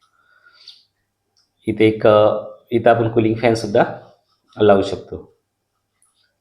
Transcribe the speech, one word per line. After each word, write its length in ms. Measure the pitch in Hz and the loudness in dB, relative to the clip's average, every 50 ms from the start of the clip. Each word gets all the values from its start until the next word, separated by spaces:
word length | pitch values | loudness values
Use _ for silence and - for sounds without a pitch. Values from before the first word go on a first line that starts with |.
| _ _ _ _ _ _ _ _ _ _ _ _ _ - - _ _ _ _ _ _ _ _ _ _ _ _ _ _ _ _ _ _ - | _ _ _ _ _ _ _ _ _ _ _ _ _ -20 -20 _ _ _ _ _ _ _ _ _ _ _ _ _ _ _ _ _ _ -8
इथे 180 | 107 104 110 | -2 0 0
एक, 220 | 110 107 107 - 113 | 0 0 2 2 4
अ, 400 | 107 107 107 107 101 107 - - - - _ _ | 4 4 4 2 0 -2 -8 -12 -18 -20 _ _
इथं 180 | 120 113 101 120 | -6 0 2 2
आपण 200 | 117 117 117 113 | 2 2 0 -2
कूलिंग 240 | - 120 107 110 110 | -2 -2 0 0 -2
फॅनसुद्धा 480 | 110 - 120 110 107 - 104 101 120 147 - - - - - _ _ _ _ _ _ _ _ _ - | 0 0 -2 -2 -2 -4 -2 0 0 0 0 -4 -12 -18 -20 _ _ _ _ _ _ _ _ _ -2
लावू 200 | 104 104 101 98 | 2 2 2 2
शकतो. 540 | 92 - 92 90 - - - 82 - _ _ _ _ _ _ _ _ _ _ _ _ _ _ _ _ _ _ _ _ _ _ _ | 2 -4 -8 -12 -12 -16 -18 -20 -20 _ _ _ _ _ _ _ _ _ _ _ _ _ _ _ _ _ _ _ _ _ _ _